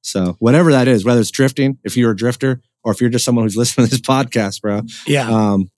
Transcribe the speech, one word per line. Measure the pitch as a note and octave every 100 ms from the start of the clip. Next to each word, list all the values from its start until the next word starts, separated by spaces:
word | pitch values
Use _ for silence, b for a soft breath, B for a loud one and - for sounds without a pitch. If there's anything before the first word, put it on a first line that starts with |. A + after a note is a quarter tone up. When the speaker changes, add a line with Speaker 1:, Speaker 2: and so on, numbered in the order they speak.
Speaker 1:
So | - G2 F2+ F2+
whatever | A2+ C#3+ F3
that | C3+ B2
is, | A#2
whether | G#2 A#2+
it's | G#2+
drifting, | - C3 C3 C3+ C3+
if | G#2+ B2+
you're | A#2
a | G2+
drifter, | A#2 B2 C3+ B2 _ _
or | A2+
if | G#2
you're | B2
just | A#2+
someone | - A#2+
who's | A2 G2+
<laughs> |
listening | A#2+ - A#2+
to |
this | B2+
podcast, | - C3+ C3+ A#2+ G2+ -
bro, | G#2+ G#2 A2 B -
Speaker 2:
Yeah. | C#3+ A#2
Speaker 1:
um, | A2 G#2+ G2+ F#2+